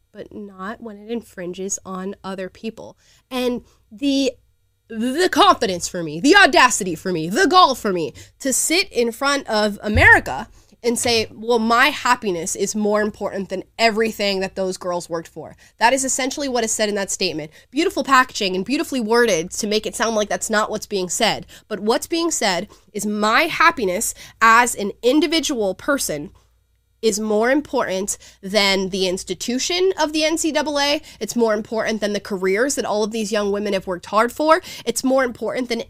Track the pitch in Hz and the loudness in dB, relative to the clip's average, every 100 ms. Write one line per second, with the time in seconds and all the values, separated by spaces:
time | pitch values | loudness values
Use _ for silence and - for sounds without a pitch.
0 | _ 208 - 214 202 190 190 233 233 202 | _ -20 -16 -14 -16 -12 -12 -12 -14 -16
1 | 208 233 208 - 175 180 190 - - 185 | -10 -10 -10 -12 -10 -8 -8 -8 -10 -10
2 | 190 202 190 196 185 - 220 - 107 - | -10 -10 -12 -10 -12 -12 -12 -12 -16 -20
3 | _ _ - 254 247 247 - _ _ 208 | _ _ -10 -4 -2 -4 -8 _ _ -6
4 | 285 277 269 - _ _ _ _ - 220 | 0 0 0 -4 _ _ _ _ -14 -6
5 | 247 269 370 285 403 330 220 180 - 180 | -4 0 2 4 6 6 2 -2 -6 -6
6 | 165 156 247 403 359 320 254 - 185 151 | -6 0 6 8 8 8 6 4 -4 -6
7 | 196 175 160 233 381 370 330 247 214 180 | -4 -4 -2 2 4 6 6 4 -2 -2
8 | 143 - - - 269 247 - 330 392 - | -4 -8 -20 -8 -4 -2 0 0 0 0
9 | 233 226 277 277 - 220 214 202 - 220 | -2 0 -2 -2 -2 0 0 -2 -2 6
10 | 403 427 - 131 - - _ _ 240 233 | 8 8 4 -6 -8 -16 _ _ -2 0
11 | 247 233 214 - 220 240 226 240 285 277 | 0 0 0 -6 0 0 4 4 4 2
12 | 247 247 214 175 175 - 196 214 208 208 | 0 0 0 -4 -4 -4 -4 -2 0 2
13 | 214 - 196 190 185 185 - - 226 214 | 0 -4 -6 -6 -6 -8 -8 0 0 2
14 | 226 214 202 196 190 - 190 185 180 175 | -2 -2 -2 -2 -4 -4 -6 -6 -6 -6
15 | 165 165 170 - 139 - - - 226 269 | -6 -8 -10 -14 -18 -18 -18 0 2 2
16 | 262 - 262 311 277 247 220 - 214 202 | 0 -2 -4 -4 -4 -2 -2 -2 -2 -2
17 | 196 - 185 151 156 - _ 262 359 - | -4 -4 -4 -4 -10 -14 _ -2 -2 -2
18 | 262 262 254 - 202 185 196 294 320 269 | -2 0 0 -2 -4 -2 -2 -4 -4 -4
19 | 208 233 240 165 175 - 208 190 185 185 | 0 2 4 2 -4 -6 -2 -2 -4 -4
20 | 226 220 208 185 - 214 214 214 - 202 | -2 0 -2 -4 -2 0 0 -4 -6 -4
21 | 180 - 220 139 - - - 208 208 277 | -4 0 0 0 -6 -18 -10 -6 -2 -2
22 | - 330 339 - 214 180 202 - _ 208 | -2 -4 -2 -2 -2 -2 -4 -12 _ -8
23 | 208 208 208 247 320 - 330 330 196 180 | -6 -2 2 2 2 2 2 2 -2 -2
24 | - - - - 226 226 247 - 202 - | -4 -8 -14 2 6 6 6 0 -6 -2
25 | 233 302 302 320 294 262 202 185 - 277 | 2 4 4 2 0 -2 -2 -2 -2 -2
26 | - 151 165 - _ _ _ _ _ _ | -2 -6 -8 -16 _ _ _ _ _ _
27 | 220 196 220 208 233 285 285 262 196 185 | -2 0 0 2 2 2 0 -4 -2 -4
28 | 202 - - - 196 202 196 190 190 190 | -4 -8 -12 -16 -2 2 4 4 0 0
29 | 185 185 - 180 - 247 - 359 381 370 | 0 -2 -4 -6 -4 -2 -2 0 2 2
30 | 302 311 311 320 330 294 294 285 285 302 | 0 0 0 0 0 0 0 0 0 0
31 | - - 208 240 226 214 214 220 202 220 | -4 -10 -6 0 2 2 -2 -4 -2 -2
32 | 208 202 - 196 190 190 277 277 226 208 | -2 -4 -6 -2 0 2 0 0 -2 -2
33 | 214 226 202 214 208 202 208 190 190 175 | -2 -2 -2 -2 0 -2 -2 -2 -4 -8
34 | - 202 233 - 311 339 - - - 226 | -2 0 0 2 2 2 2 -12 -6 -2
35 | 262 262 254 220 220 127 247 233 | 0 2 0 -2 -6 -6 -4 -6